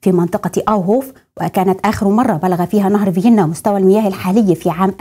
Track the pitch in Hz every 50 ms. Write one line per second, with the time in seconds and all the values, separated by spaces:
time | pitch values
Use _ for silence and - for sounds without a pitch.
0 | - 196 180 175 175 170 214 208 - 180 - 190 - 214 214 202 170 190 220 262
1 | 269 269 - - _ _ - - - 170 - 196 180 196 185 - - 208 220 -
2 | 202 196 202 220 262 262 185 151 180 185 180 165 175 170 - 208 196 190 208 202
3 | 202 190 170 190 175 240 233 208 170 147 170 - - 214 202 196 190 190 196 220
4 | 220 196 190 - - 185 190 240 220 185 165 - - 180 156 170 190 202 190 -